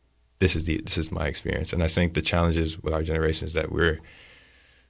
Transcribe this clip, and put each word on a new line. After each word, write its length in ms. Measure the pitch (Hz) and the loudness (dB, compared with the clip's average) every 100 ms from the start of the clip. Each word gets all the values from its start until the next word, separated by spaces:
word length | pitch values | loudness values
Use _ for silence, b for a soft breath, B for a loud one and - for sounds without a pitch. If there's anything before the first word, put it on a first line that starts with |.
| _ _ _ - | _ _ _ 0
This 160 | 92 82 | 2 2
is 80 | |
the, 160 | 80 78 | -2 -4
this 160 | - 87 | -2 -4
is 140 | 78 | -2
my 160 | 85 76 | -2 -4
experience. 440 | - - - 82 | -4 -4 -4 -2
And 120 | 87 | 0
I 40 | 82 | 2
think 260 | 95 87 | 2 2
the 80 | - | 0
challenges 600 | - 87 85 82 80 80 | 0 2 4 2 0 -2
with 100 | 78 | -4
our 120 | 80 | -2
generation 420 | 80 80 80 78 80 | 0 0 0 0 -2
is 60 | |
that 180 | 80 80 | -4 -2
we're, 300 | 76 82 76 B B B B B B B B | 2 2 2 B B B B B B B B